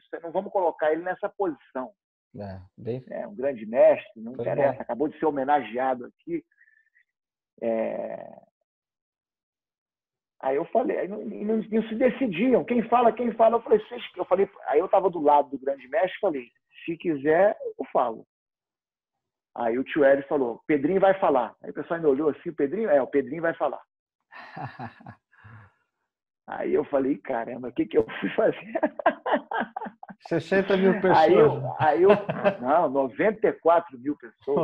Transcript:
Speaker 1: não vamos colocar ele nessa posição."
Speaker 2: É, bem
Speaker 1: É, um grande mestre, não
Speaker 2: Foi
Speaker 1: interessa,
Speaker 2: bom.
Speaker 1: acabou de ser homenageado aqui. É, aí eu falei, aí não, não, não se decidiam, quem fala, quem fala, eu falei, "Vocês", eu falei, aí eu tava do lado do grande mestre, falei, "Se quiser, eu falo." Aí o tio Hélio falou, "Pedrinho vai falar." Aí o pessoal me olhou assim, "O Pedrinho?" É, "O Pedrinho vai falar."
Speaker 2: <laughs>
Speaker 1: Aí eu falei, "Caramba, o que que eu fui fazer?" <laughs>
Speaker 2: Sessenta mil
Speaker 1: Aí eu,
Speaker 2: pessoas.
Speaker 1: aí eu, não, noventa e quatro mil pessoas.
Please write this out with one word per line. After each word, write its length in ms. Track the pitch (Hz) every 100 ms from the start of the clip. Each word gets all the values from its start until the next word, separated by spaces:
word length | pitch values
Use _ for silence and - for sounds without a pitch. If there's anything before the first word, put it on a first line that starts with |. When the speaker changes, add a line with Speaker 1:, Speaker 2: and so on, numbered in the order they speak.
| _ 156
Speaker 1:
não 80 | 165
vamos 220 | 175 202
colocar 400 | 202 170 - 156
ele 100 | 160
nessa 260 | 180 180 202
posição." 640 | - 190 135 _ 131 123 _ _ _ _ 104
Speaker 2:
É, 220 | 101 95 92 -
bem 280 | 117 127 -
Speaker 1:
É, 160 | - 117
um 80 |
grande 300 | 104 139 117 107
mestre, 540 | 123 156 139 - 110
não 140 | 113
Speaker 2:
Foi 100 | 131
Speaker 1:
interessa, 300 | 120 143 139 127
Speaker 2:
bom. 60 |
Speaker 1:
acabou 260 | 120 117 151
de 100 | -
ser 80 | 156
homenageado 760 | 143 131 147 107 120 131 127 117
aqui. 380 | _ 160 165 - _ _ _ _ _ _ _ _ _ _ _
É, 800 | 117 113 110 107 110 - - - _ _ _ _ _ _ _ _ _ _ _ _ _ _ _ _ _ _ _ _
aí 160 | 131 139
eu 80 | 165
falei, 320 | 339 - 185
aí 100 | 180
não, 160 | 214
não, 320 | 214 202 208 226
não 320 | 185 220 220
se 60 | 220
decidiam, 680 | 254 - 262 165 254 214
quem 220 | - 247 -
fala, 240 | 240 233
quem 200 | 226 240
fala, 240 | - 220 233
eu 60 |
falei, 180 | 294 214
"Vocês", 220 | - 240 - 180
eu 80 | 180
falei, 220 | 185 196 - -
aí 120 | 143
eu 100 | 190
tava 200 | 196 190
do 120 | 170
lado 280 | 147 147 135
do 80 | 131
grande 300 | 131 139 127
mestre, 320 | 147 185 -
falei, 300 | 196 143 120 _ _ -
"Se 140 | - 165
quiser, 580 | 175 143 143 165 202 - 508 -
eu 60 | 269
falo." 360 | 160 123 113 - _ _ _ _ _ _ _ _ _ _ _ _ -
Aí 220 | 117 123
o 60 |
tio 200 | 131 160
Hélio 220 | 135 139 -
falou, 340 | 151 120 110 -
"Pedrinho 340 | 147 147 190
vai 180 | 196 190
falar." 380 | 180 135 107 -
Aí 80 | -
o 40 |
pessoal 240 | 156 147 170
me 80 | 156
olhou 220 | 135 156
assim, 220 | 131 175
"O 40 |
Pedrinho?" 360 | 160 135 185 220
É, 100 | 143
"O 60 | 120
Pedrinho 340 | 143 123 165
vai 120 | 165
falar." 260 | - 147 - - _ _ _ _
Speaker 2:
<laughs> 880 | - - - 127 - 120 - - - _ _ 107 110 98 _ _ _ _ _ _ _ -
Speaker 1:
Aí 260 | 101 135
eu 100 | 147 143
falei, 300 | 139 135 147
"Caramba, 500 | - 120 117 123 123
o 40 |
que 140 | 143 156
que 100 | 156
eu 60 | 147 -
fui 80 | 190
fazer?" 260 | - 202 -
<laughs> 1160 | 202 233 311 - 320 - 508 311 - 453 220 - 220 - - - -
Speaker 2:
Sessenta 480 | 165 - 196 190 190
mil 140 | 196 214 185
Speaker 1:
Aí 180 | 165 160
eu, 180 | 190 220
Speaker 2:
pessoas. 220 | 131 131 -
Speaker 1:
aí 240 | 151 156
eu, 80 | 190 202 202 135 202 -
não, 300 | 123 160 156
noventa 580 | 139 135 - 202 214 175
e 40 |
quatro 440 | - 160 170 - 127
mil 180 | 135 147
pessoas. 400 | 117 _ - 143